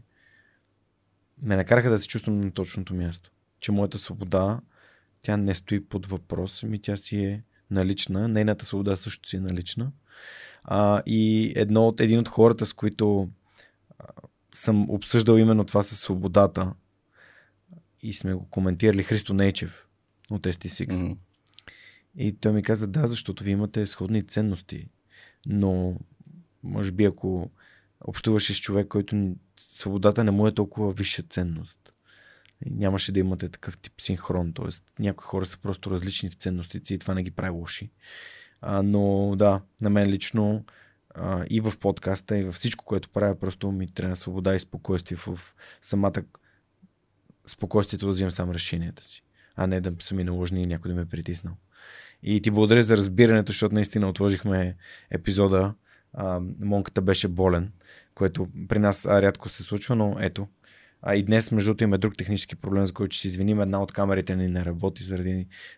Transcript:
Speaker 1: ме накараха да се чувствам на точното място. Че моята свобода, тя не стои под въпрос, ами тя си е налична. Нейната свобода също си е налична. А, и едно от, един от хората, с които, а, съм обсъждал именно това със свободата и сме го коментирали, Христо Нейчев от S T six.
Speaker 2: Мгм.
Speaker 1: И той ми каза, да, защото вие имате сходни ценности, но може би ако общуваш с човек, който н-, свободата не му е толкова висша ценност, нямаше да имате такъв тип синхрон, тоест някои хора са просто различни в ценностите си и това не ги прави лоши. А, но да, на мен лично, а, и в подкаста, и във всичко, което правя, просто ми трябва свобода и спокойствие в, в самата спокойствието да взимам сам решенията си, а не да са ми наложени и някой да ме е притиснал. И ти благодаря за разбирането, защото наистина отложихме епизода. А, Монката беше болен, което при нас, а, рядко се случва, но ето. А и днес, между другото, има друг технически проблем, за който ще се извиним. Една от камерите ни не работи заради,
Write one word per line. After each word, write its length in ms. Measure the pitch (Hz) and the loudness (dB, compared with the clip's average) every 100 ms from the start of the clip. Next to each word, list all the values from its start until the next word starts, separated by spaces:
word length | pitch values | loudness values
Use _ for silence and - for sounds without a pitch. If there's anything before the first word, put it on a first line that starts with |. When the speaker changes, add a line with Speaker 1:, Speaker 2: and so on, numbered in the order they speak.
| - _ _ _ _ _ _ _ _ _ _ _ _ - | -20 _ _ _ _ _ _ _ _ _ _ _ _ -8
Speaker 1:
ме 140 | 110 95 | 0 0
накараха 340 | 92 120 120 | 4 4 6
да 100 | 104 | 2
се 80 | - | 0
чувствам 340 | 113 113 104 | -4 -2 0
на 100 | 98 | 0
точното 440 | 95 90 - 90 90 | -4 -6 -6 -6 -4
място. 360 | 87 85 - _ _ _ | -4 -6 -14 _ _ _
Че 120 | - | 0
моята 260 | 101 98 101 | 0 0 -2
свобода, 640 | - 95 92 95 98 120 - _ _ _ _ _ | -8 -10 -2 0 2 -2 -8 _ _ _ _ _
тя 160 | - 104 | -2 0
не 180 | 98 90 | 0 -2
стои 300 | - 104 - | -2 -4 -4
под 200 | 98 95 | -8 -6
въпрос, 580 | 90 - - 95 - | -10 -6 -6 -6 -6
ами 180 | 110 104 | -6 -6
тя 160 | 104 101 | -6 -6
си 260 | - 101 | -4 -4
е 200 | 98 104 - _ - | -2 -4 -12 _ -4
налична. 560 | 98 95 95 - 95 113 | 0 0 -2 -4 -2 0
Нейната 380 | 110 107 101 - | 2 2 0 -4
свобода 300 | 98 101 95 | -4 -2 -4
също 340 | 104 - - | -6 -12 -8
си 60 | 95 | -6
е 40 | |
налична. 520 | 92 90 90 110 131 - _ - - - - - | -4 -6 -6 -6 -6 -10 _ -20 -20 -20 -20 -16
А, 400 | - 101 104 101 - | -2 2 4 2 2
и 480 | 110 107 110 110 104 | 2 4 4 2 0
едно 320 | 104 110 113 | 2 4 4
от, 120 | 113 | 4
един 200 | 113 117 | 4 4
от 80 | 113 | 2
хората, 380 | - 113 113 104 | 6 6 6 -2
с 80 | |
които, 560 | - 107 - 104 101 92 - _ _ _ _ _ - | -2 -4 2 2 2 -2 -8 _ _ _ _ _ -20
а, 60 | - - - _ _ | -20 -20 -20 _ _
съм 360 | - - 104 101 | -4 2 2 2
обсъждал 480 | 101 - 120 110 113 | -2 2 4 8 8
именно 280 | 110 107 95 | 8 4 2
това 180 | 101 | 2
със 160 | - - | 2 0
свободата 760 | - 92 92 98 98 92 92 - _ _ _ _ - _ _ _ _ - _ _ | -2 -2 2 6 6 4 -4 -6 _ _ _ _ -20 _ _ _ _ -20 _ _
и 120 | 110 | -10
сме 200 | 98 95 | -6 -4
го 120 | 92 92 | -6 -6
коментирали, 540 | 95 92 87 110 98 | -2 0 4 4 4
Христо 300 | - 107 - | 2 -2 0
Нейчев 540 | 98 98 - 85 - _ _ _ _ - | 2 2 2 -6 -12 _ _ _ _ -10
от 100 | 101 | -6
S 80 | 95 | -4
T 160 | 85 87 | -6 -8
six. 360 | - 92 92 | -8 -4 -2
Speaker 2:
Мгм. 100 | 87 - - _ _ - - - - _ _ 156 | -4 -6 -14 _ _ -20 -20 -20 -20 _ _ -6
Speaker 1:
И 160 | 107 | -4
той 180 | 104 107 | 0 0
ми 120 | 107 | 2
каза, 240 | 101 107 104 | 2 0 0
да, 200 | 156 123 | 0 0
защото 360 | 113 - - | -2 -6 -6
вие 100 | 101 | -2
имате 320 | 98 104 113 101 | 0 0 -2 -4
сходни 420 | - 95 110 - | -4 -2 -2 -2
ценности, 600 | 107 107 90 - - - _ _ _ - _ - | -2 0 -2 -8 -14 -14 _ _ _ -20 _ -4
но 500 | 101 98 92 90 87 - _ - - - _ | 0 2 2 -2 -4 -12 _ -20 -20 -20 _
може 280 | - 104 98 | -8 -4 -2
би 140 | 92 101 | 2 2
ако 440 | - 95 90 - - _ _ _ _ | 2 -4 -4 -6 -14 _ _ _ _
общуваш 520 | - - 113 107 - | -12 -4 0 2 0
с 20 | 98 | -4
човек, 320 | - 101 101 | -2 -2 0
който 280 | 101 98 104 | -2 -2 -2
н-, 180 | 95 90 _ - | -2 -6 _ -20
свободата 640 | - - 98 98 104 107 | -16 -10 -6 2 2 4
не 80 | 107 | 2
му 160 | 101 107 | 4 2
е 60 | |
толкова 380 | 107 101 - 101 | 2 -2 -2 -4
висша 300 | 95 95 - | -2 -4 -4
ценност, 720 | 82 92 87 78 - - _ _ _ _ _ _ _ - - | -6 -4 -4 -6 -10 -20 _ _ _ _ _ _ _ -14 -10
нямаше 460 | 107 98 98 - | -2 0 0 0
да 80 | 98 | 2
имате 300 | 95 90 90 | 0 -2 -6
такъв 280 | - - - | -10 -16 -16
тип 160 | - - | -18 -8
синхрон, 520 | - 92 - 90 85 | -6 -4 -4 -2 -2
тоест 300 | 85 92 - - - | -6 -8 -10 -12 -6
някои 260 | 101 98 - | -4 -4 -6
хора 200 | 95 92 | -6 -6
са 120 | - | -6
просто 340 | 101 92 98 | -8 -6 -4
различни 380 | 90 95 - 92 | -4 -4 -6 -6
в 40 | |
ценностите 540 | - 92 90 87 87 - | -6 -6 -6 -6 -10 -6
си 60 | |
и 60 | 95 | -6
това 140 | - | -4
не 100 | 95 | -4
ги 80 | 90 | -4
прави 180 | 87 92 | -6 -6
лоши. 420 | 85 82 - 104 _ - - - - - _ | -6 -10 -12 -14 _ -20 -20 -20 -20 -20 _
А, 220 | 101 98 | -4 0
но 500 | 101 101 101 98 101 98 | 2 4 4 2 2 4
да, 260 | 101 98 - - | 4 4 -2 -4
на 80 | 104 | 0
мен 200 | 104 101 | 2 2
лично, 560 | 98 - 113 104 110 - _ _ _ _ - | 0 -2 0 0 -2 -6 _ _ _ _ -10
а, 300 | 92 90 - | -4 -4 -2
и 120 | 110 | -2
в 120 | 110 - | -2 -2
подкаста, 580 | 101 95 98 95 - 104 | -2 -2 -2 -4 -2 -2
и 60 | |
във 120 | 95 87 | -2 -4
всичко, 300 | 113 - - | -4 -4 -4
което 240 | 98 - | -4 -4
правя, 260 | 101 101 95 | 0 0 0
просто 320 | 95 - 101 | -4 -4 -4
ми 160 | 95 92 | -4 -6
трябва 280 | - 92 90 | -6 -4 -4
свобода 400 | 92 92 95 92 | -6 -2 0 0
и 40 | |
спокойствие 580 | - - - 92 - 87 | -2 -8 -4 -4 -4 -10
в, 180 | 98 87 | -10 -12
в 200 | - _ - - | -14 _ -20 -16
самата 420 | - 196 101 - - _ _ _ _ _ _ _ _ _ _ _ - | -4 0 0 -2 -8 _ _ _ _ _ _ _ _ _ _ _ -18
спокойствието 600 | - 98 104 98 98 98 | -10 0 0 0 -2 -2
да 60 | |
взимам 200 | 95 92 | 0 -2
сам 200 | - 90 | -2 -4
решенията 520 | 87 - 85 85 - | -4 -4 -4 -6 -10
си, 200 | - - _ _ _ - | -18 -20 _ _ _ -4
а 120 | 95 | -2
не 140 | 92 | -2
да 100 | 90 85 | -2 -6
са 160 | - 95 | -6 -4
ми 80 | |
наложени 380 | 90 90 90 92 | -2 -2 -2 -2
и 40 | 90 | -2
някой 240 | 85 87 | -4 -4
да 60 | 87 | -4
ме 60 | |
е 40 | 85 | -4
притиснал. 480 | 85 85 85 87 87 _ _ - - - _ | -6 -8 -8 -10 -12 _ _ -20 -20 -20 _
И 180 | 104 104 | 0 2
ти 100 | 107 | 4
благодаря 320 | 104 107 117 | 4 8 8
за 140 | 113 107 | 8 6
разбирането, 540 | 95 92 117 110 104 | 6 6 8 6 2
защото 220 | 98 104 107 | 0 0 2
наистина 340 | 98 107 98 | 0 0 0
отложихме 640 | 92 101 95 104 92 90 90 - - - | 2 2 2 0 0 0 -6 -16 -20 -8
епизода. 600 | 87 104 98 98 95 98 104 _ _ _ | -6 -2 2 4 4 2 -2 _ _ _
А, 260 | 95 95 90 90 - | -8 -4 -4 -6 -6
Монката 420 | 101 101 95 101 | -2 0 0 0
беше 260 | 95 92 95 | 2 2 0
болен, 440 | 87 92 87 95 - - - _ - | 2 4 2 0 -10 -20 -20 _ -2
което 320 | 95 - 92 - 92 | -2 -2 -6 -8 -2
при 100 | 107 | 2
нас, 260 | 104 98 95 | 2 2 2
а, 160 | 101 | 4
рядко 280 | 98 98 - | 4 2 -6
се 140 | - | -10
случва, 320 | 92 104 - 117 | -6 -6 -2 0
но 220 | 104 104 | 0 -2
ето. 280 | 101 98 101 _ _ - _ _ | -4 -4 -10 _ _ -20 _ _
А 140 | - 101 | 0 0
и 80 | |
днес, 280 | 98 110 110 | 4 2 4
между 180 | 110 101 | 2 2
другото, 140 | 107 | 2
има 140 | 110 95 | 2 2
друг 200 | 104 - | 0 -2
технически 380 | 92 101 - - | -2 -2 -4 -8
проблем, 300 | 98 98 95 | -2 0 0
за 80 | |
който 220 | 87 98 - | -2 -4 -4
ще 60 | |
се 60 | 95 | -4
извиним. 340 | 90 101 107 | -2 0 2
Една 200 | 95 98 | 0 -2
от 100 | 98 | -2
камерите 440 | - 98 95 92 92 | 0 0 0 0 -2
ни 120 | 90 | 0
не 180 | 90 87 | -2 -2
работи 380 | 85 92 - | -2 -4 -4
заради, 440 | 95 92 92 92 90 - - | -6 -6 -4 -4 -6 -14 -20